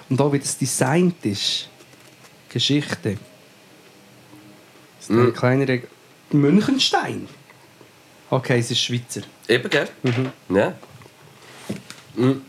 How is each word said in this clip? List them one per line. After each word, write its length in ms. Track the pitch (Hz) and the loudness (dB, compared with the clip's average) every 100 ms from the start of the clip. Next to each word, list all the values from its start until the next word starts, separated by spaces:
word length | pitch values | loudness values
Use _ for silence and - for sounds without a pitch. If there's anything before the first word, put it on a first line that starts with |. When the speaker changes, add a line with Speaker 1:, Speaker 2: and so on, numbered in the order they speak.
| - | -2
Speaker 1:
und 120 | 127 | 0
auch 120 | 143 | 2
wie 60 | 139 | 0
das 180 | - - | -2 -4
designt 680 | 131 - 127 160 180 175 | -4 -2 2 4 2 0
ist. 440 | 107 101 - - - - - - - - - - - | -4 -4 -4 -4 -8 -20 -20 -20 -20 -20 -20 -20 -10
Geschichte. 680 | 127 - 143 139 139 107 98 - - - - - - - - - - - - - - - - - - | -4 0 0 -2 -6 -6 -6 -12 -20 -20 -20 -20 -20 -20 -20 -20 -20 -20 -20 -20 -20 -20 -20 -20 -20
Das 100 | - | -2
ist 0 | |
ein 160 | 113 123 | 2 2
Speaker 2:
Mm. 60 | |
Speaker 1:
kleiner 440 | 117 123 135 135 123 - - - - - | 2 2 2 0 -2 -6 -20 -20 -20 0
Münchenstein. 960 | 147 143 190 214 269 - 359 254 - - - - - - - - - - - - | 2 6 4 4 0 0 0 -2 -8 -12 -18 -20 -20 -20 -20 -20 -20 -20 -20 -4
Okay, 280 | 127 - 123 | -4 0 0
es 120 | 117 | 0
ist 100 | 120 | -2
Schweizer. 420 | - 120 120 104 - - - | -2 -4 -6 -12 -12 -12 0
Speaker 2:
Eben, 200 | 123 196 | 0 2
gell? 200 | 143 180 - | -2 -2 -4
Speaker 1:
Mhm. 540 | 127 120 131 - - 95 | -2 -2 -4 -8 0 2
Speaker 2:
Ja. 160 | 165 - - - - - - - - - - - - - - 107 | 2 -4 -18 -20 -20 -20 -20 -20 -20 -18 -14 -14 -14 -20 -12 0
Mm. 240 | 127 135 | 0 0